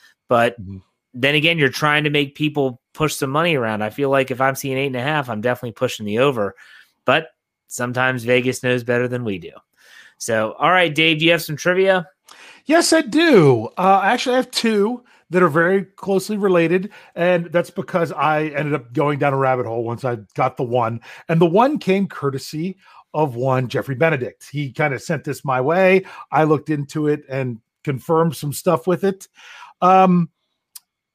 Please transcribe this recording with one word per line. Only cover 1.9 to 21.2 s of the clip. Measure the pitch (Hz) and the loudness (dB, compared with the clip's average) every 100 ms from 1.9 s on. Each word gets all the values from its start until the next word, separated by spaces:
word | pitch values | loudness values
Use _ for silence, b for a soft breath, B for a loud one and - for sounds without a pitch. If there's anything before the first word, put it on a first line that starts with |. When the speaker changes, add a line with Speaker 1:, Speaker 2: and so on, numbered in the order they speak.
| 147 151 | 0 0
Speaker 1:
to | |
make | 147 139 | -2 -2
people | - 151 147 131 120 _ | -4 -4 -2 -4 -4 _
push | - 151 - | -4 -4 -2
some | 135 | -2
money | 147 175 143 | 0 0 0
around. | 113 107 | -2 -4
I | 107 | -4
feel | 143 139 | -2 0
like | 135 131 | 0 0
if | 123 | 0
I'm | 135 131 | -2 -2
seeing | 139 131 | -4 -4
eight | 139 | -4
and | 127 | -4
a | |
half, | 139 151 127 | -4 -4 -4
I'm | 107 | -4
definitely | 120 123 120 | -2 -4 -8
pushing | - 123 - 104 | -6 -6 -4 -4
the | 110 | 2
over. | 143 117 98 B B B B B - | 2 2 -4 B B B B B 0
But | 139 123 _ _ _ _ | 0 -2 _ _ _ _
sometimes | - 123 123 131 127 | -8 -4 0 0 0
Vegas | 117 123 127 120 | 2 2 2 -2
knows | 127 123 | -2 -2
better | 117 123 123 | 0 -2 -2
than | 123 | -4
we | 113 92 | -6 -8
do. | - - _ b b b b b | -10 -20 _ b b b b b
So, | - 110 110 | -2 0 0
all | - 151 | 0 2
right, | 185 170 | 4 2
Dave, | 147 160 156 | 2 2 2
do | 165 | 2
you | |
have | 170 | 2
some | 160 143 | -2 -4
trivia? | 180 180 190 185 - _ B B B B - | 0 2 2 2 -2 _ B B B B 0
Speaker 2:
Yes, | 330 330 | 2 4
I | 320 | 2
do. | 262 302 339 214 143 117 113 - | 2 2 6 8 6 4 -2 0
Uh, | 190 196 | 2 4
actually, | 196 247 254 | 2 0 0
I | 254 | 0
have | 247 | 0
two | - 226 208 208 247 b b b | -2 0 2 0 -2 b b b
that | 180 | 2
are | 175 | 2
very | 160 170 196 | 2 2 0
closely | 190 - 196 190 190 214 | -2 -10 -2 -2 -2 -2
related, | 196 175 165 185 202 B B - | 2 2 4 0 -2 B B -2
and | 180 175 170 | 0 0 0
that's | 170 170 | -2 -2
because | - - 180 156 | -8 -4 -2 -2
I | 156 151 151 156 | 0 0 0 -2
ended | 143 147 | -4 -4
up | 151 120 | -4 -4
going | 127 151 139 | -2 0 0
down | 143 | 0
a | 135 | 2
rabbit | 131 127 113 | 0 0 -2
hole | 117 | -4
once | 113 113 127 | -6 -4 -6
I | 120 98 - | -6 -8 -2
got | 131 - | -2 -2
the | |
one. | 120 123 113 117 B B | -2 0 0 -4 B B